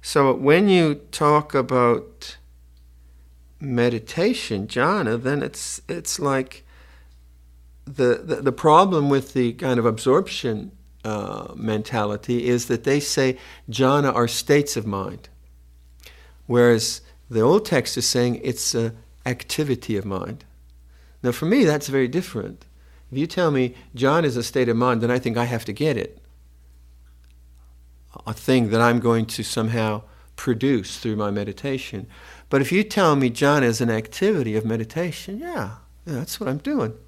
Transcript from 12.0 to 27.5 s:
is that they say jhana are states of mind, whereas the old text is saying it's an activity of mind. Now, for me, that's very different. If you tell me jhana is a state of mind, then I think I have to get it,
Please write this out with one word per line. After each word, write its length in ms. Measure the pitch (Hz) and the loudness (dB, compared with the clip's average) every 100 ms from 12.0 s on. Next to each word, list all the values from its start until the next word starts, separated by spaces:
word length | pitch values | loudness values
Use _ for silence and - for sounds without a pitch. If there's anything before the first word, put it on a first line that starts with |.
| 104 104 - 120 123 | -2 -4 -2 -2 2
is 200 | 123 120 | 0 0
that 180 | 120 | -2
they 140 | 127 143 | 0 0
say 380 | 143 - 131 127 - - - | 0 0 0 0 -10 -20 -12
jhana 420 | 113 131 143 139 | 0 2 4 2
are 120 | 120 117 | 2 0
states 500 | - - 147 147 - | -2 2 2 2 -4
of 100 | 107 | -4
mind, 420 | 98 98 - - - - - - - - - - - - - - | -4 -6 -10 -20 -20 -20 -20 -20 -20 -20 -20 -20 -20 -20 -20 -2
whereas 560 | 120 120 113 113 - - - - | 4 6 6 2 -6 -14 -20 -6
the 120 | 113 | 0
old 260 | 113 190 214 | 4 4 4
text 300 | 151 120 - | 0 0 -4
is 100 | 117 | -2
saying 320 | 127 123 120 | 0 0 -2
it's 320 | - 120 - | -4 -4 -4
an 220 | 120 113 113 - - - | -2 -4 -6 -20 -12 -8
activity 720 | 123 - - 147 123 - 107 | -8 -6 -4 -2 -2 -2 -4
of 80 | |
mind. 400 | 98 95 90 120 - - - - - - - - | -4 -6 -8 -12 -16 -20 -20 -20 -20 -20 -20 -6
Now, 100 | 127 | -4
for 120 | 120 | -2
me, 200 | 160 247 | 0 4
that's 240 | 196 151 143 | 4 2 0
very 200 | 135 123 | 0 0
different. 560 | 151 185 117 98 - - - - - - | -2 -6 -8 -10 -12 -20 -20 -20 -20 -12
If 60 | 131 | -6
you 80 | 165 | -4
tell 240 | - 170 | 0 0
me 240 | 139 127 123 - | 2 0 -4 -20
jhana 300 | 127 135 156 | -2 2 2
is 120 | 160 120 | 2 -2
a 60 | |
state 260 | 117 139 123 | -4 0 0
of 80 | 113 | 2
mind, 260 | 123 117 | 2 2
then 80 | 117 | 0
I 80 | 123 | 0
think 180 | 123 113 | -2 -2
I 80 | |
have 200 | 120 120 - | -2 -2 -6
to 60 | |
get 240 | 107 151 135 | -4 -2 -2
it, 260 | - - - - - - - - - - - - - - - | -6 -10 -20 -20 -20 -20 -20 -20 -20 -20 -20 -20 -20 -20 -20